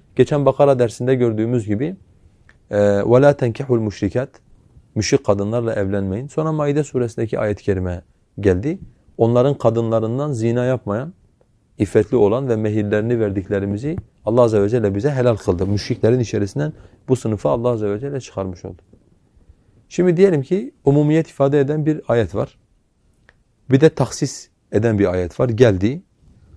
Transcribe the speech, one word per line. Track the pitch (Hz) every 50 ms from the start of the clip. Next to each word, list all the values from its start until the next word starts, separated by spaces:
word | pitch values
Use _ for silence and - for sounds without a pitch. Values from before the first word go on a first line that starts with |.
| _ _ _
geçen | - 127 - 151 143 139
Bakara | 135 131 - 147 143 139 123
dersinde | 120 110 - - 123 127 135
gördüğümüz | 127 120 120 110 107 110 117 123 120 104
gibi, | 104 104 107 139 170 196 - _ _ _ _ _ _ _ _ _ _ _ _ _ -
e, | 104 104
"Ve | 104 101 101 101 104 113 120 127
la | 139 143 143
tenkihul | - 135 120 110 - 139 131 123 117
müşrikat." | 110 104 - - 107 98 - 123 135 - - _ _ _ _ _ _ _ _ - _ _ -
Müşrik | 110 104 - 160 - -
kadınlarla | - 101 101 101 104 113 123 117 113 110
evlenmeyin. | 104 98 95 101 101 98 95 95 110 135
Sonra | 147 - 160 156 160
Maide | 156 151 147 147 139 151 143
suresindeki | - - 127 123 113 - - 117 110 - -
ayet-i | 110 107 104 - -
kerime | 104 95 92 92 90 87 85 - _ _ _ _ _ _ 107
geldi. | 101 98 90 90 110 151 185 190 - - - _ _ _ _
Onların | - 113 117 120 120 127 143 139
kadınlarından | - - 117 117 117 117 113 113 113 110 113 117 135 147 151
zina | 135 110 113 117 117 123 123
yapmayan, | 127 131 117 - 101 101 113 139 170 - _ _ _ _ _ _ _ _ _ _ _ _
iffetli | - 107 - - 113 104 - 131
olan | 120 104 98 107 131 139 127
ve | 113
mehirlerini | 110 107 107 107 110 104 101 107 107 107 120 120 113
verdiklerimizi | 110 101 95 101 92 - 104 98 98 101 101 104 131 151 170 - - _ _ _ -
Allah | 107 113 123
Azze | 120 113 110 104
ve | 98 104
Celle | 120 123 107 101 98
bize | 101 107 147
helal | 143 131 123 123 113
kıldı. | 101 - 104 90 85 95
Müşriklerin | 98 104 98 - - 120 - - 113 123 127
içerisinden | 117 - - 104 101 98 - 139 147 151 - - - - _ _ _
bu | - 131
sınıfı | - - 113 107 98 - 147
Allah | 139 120 117 123
Azze | 120 110 107 101
ve | 101 110
Celle | 135 143 143 131
çıkarmış | - - - 98 95 95 87 - -
oldu. | 98 90 - _ _ _ _ _ _ _ _ _ _ _ _ _ - _ _ _ _ _ _ _ _
Şimdi | - - 180 185 170
diyelim | 170 196 196 170 143
ki | 127 - 180 202 233 285 - _ _
umumiyet | 139 139 151 151 147 156 165 156 -
ifade | - - 139 139 143 147
eden | 139 131 151 156 147
bir | 156 151 156 -
ayet | - 120 117 107 80 92
var. | 101 131 - _ _ _ _ _ _ _ _ _ _ _ _ _ _ _ _ _ _ _ _ _ _ _ -
Bir | 131 131
de | 160 156
taksis | - - 131 - - - - - - - - _ _ _ _ _
eden | - 101 113 117 110 101
bir | 101 92
ayet | 90 92 90 85 - -
var. | 131 123
Geldi. | 113 107 127 113 98 90 98 113 143 180 - _ _ _ _ - _ _ _ _ -